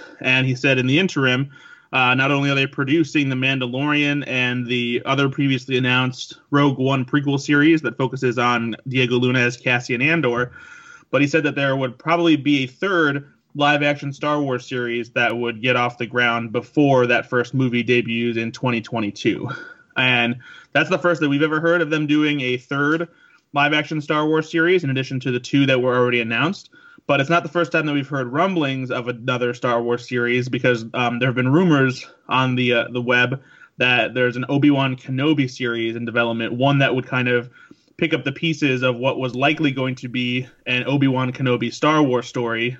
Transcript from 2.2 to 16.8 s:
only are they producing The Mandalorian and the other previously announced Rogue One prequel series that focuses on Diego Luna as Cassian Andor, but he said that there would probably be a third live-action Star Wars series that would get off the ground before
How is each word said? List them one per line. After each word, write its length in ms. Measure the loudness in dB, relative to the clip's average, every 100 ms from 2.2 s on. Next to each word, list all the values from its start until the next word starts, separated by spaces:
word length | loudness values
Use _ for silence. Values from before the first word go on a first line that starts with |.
| 2
only 180 | 0 0
are 60 | 0
they 120 | -2
producing 600 | -2 0 2 2 0 0
The 80 | 0
Mandalorian 880 | -2 -2 -4 -4 -2 0 0 -2 -4
and 380 | -2 -2 -2 -2
the 360 | -2 -2 -2 -2
other 220 | 0 0
previously 500 | 0 0 -2 -2 -2
announced 600 | 2 0 0 -4 -14 -18 -2
Rogue 260 | 2 2 2
One 260 | 0 0
prequel 340 | 0 -2 0 -2
series 440 | 2 4 6 4
that 160 | 2 -2
focuses 420 | -4 -2 -2 0
on 380 | 0 0 -2 -6 -4
Diego 280 | -2 0 2
Luna 240 | 2 2
as 180 | 0 0
Cassian 440 | -2 -2 -2 -2
Andor, 520 | 0 2 0 0 -4 -8 -20 -20 -20 -20 _
but 100 | 0
he 60 | 2
said 160 | 2
that 100 | 0
there 220 | 0 0 0
would 240 | -4 -4
probably 360 | -2 2 4 2
be 280 | 2 0
a 40 | 0
third 600 | -4 -2 2 2 0 -8 _ _
live-action 580 | 0 2 2 0 -2 -6
Star 300 | -4 -2 0
Wars 240 | 0 -4 -4
series 460 | -6 -4 -4 -4
that 260 | 0 0 0
would 240 | -4 -2
get 140 | 0 0
off 240 | 0 -4
the 80 | -4
ground 440 | 0 0 0 -2
before 540 | -6 -2 2